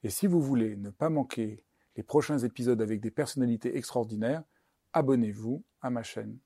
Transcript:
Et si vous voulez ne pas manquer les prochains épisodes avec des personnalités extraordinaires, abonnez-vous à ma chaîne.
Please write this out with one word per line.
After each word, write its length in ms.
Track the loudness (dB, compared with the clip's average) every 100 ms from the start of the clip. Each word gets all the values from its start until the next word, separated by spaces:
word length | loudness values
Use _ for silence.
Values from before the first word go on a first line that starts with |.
Et 60 | -4
si 180 | 0 4
vous 140 | 4
voulez 360 | 4 2 2 -2
ne 120 | -10
pas 220 | -2 0
manquer 520 | 0 0 -2 -4 -6 _ _ _ -12
les 60 |
prochains 360 | 2 2 4 0
épisodes 420 | 0 0 2 2
avec 200 | 2 -2
des 80 | -4
personnalités 640 | -2 -4 0 0 0 -2 -4
extraordinaires, 680 | -4 -4 -2 -2 -2 -2 -6 _ _ _ _
abonnez-vous 680 | 0 4 4 2 -2 -6 -6 -8 _
à 80 | -6
ma 120 | -4
chaîne. 360 | -6 -10 -10 -12